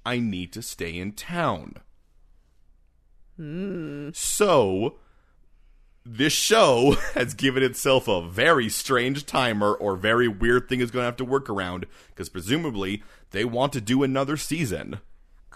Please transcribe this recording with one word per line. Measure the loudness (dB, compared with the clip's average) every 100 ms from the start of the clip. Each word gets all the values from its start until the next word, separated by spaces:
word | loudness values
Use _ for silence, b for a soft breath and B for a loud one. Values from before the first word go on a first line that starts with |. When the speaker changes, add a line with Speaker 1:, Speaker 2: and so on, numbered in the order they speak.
| -6
Speaker 1:
I | -2
need | -2 -4 -6
to | -10
stay | -12 -8 -8 -6
in | -8
town." | -10 -8 -4 -2 -2 -6 -18 -20 -20 _ _ -20 _ _ _ _ _ _ _ _ -20 -20 -16
Speaker 2:
Hmm. | -12 -8 -8 -8 -10 -10 -12
Speaker 1:
So, | -8 -4 2 4 6 6 2 -2 -4 b b b b _ _ _ _ _ _ -10
this | 0 0
show | 2 4 6 6 6 6 4 2
<laughs> |
has | -2 -2
given | 0 0 2
itself | 0 0 2 2 2
a | 0 -2
very | 0 4 4 2
strange | -4 0 0 0 -4 -4
timer | 0 0 2 2
or | 2 -2 0
very | 2 4 2
weird | 2 2 2 2
thing | -2
is | -2
gonna | -2 -4
have | -4
to | -2
work | -2 -2
around, | -4 -4 -6 -10 b b b
'cause | -12
presumably | -8 -2 -2 -2 -4 -4 -6 b b b
they | -4 -4
want | -2 -2
to | -2
do | 0 2
another | 2 0 -2 -4
season. | -4 -4 -4 -4 -8 -12 -16 -20 _ -20 -20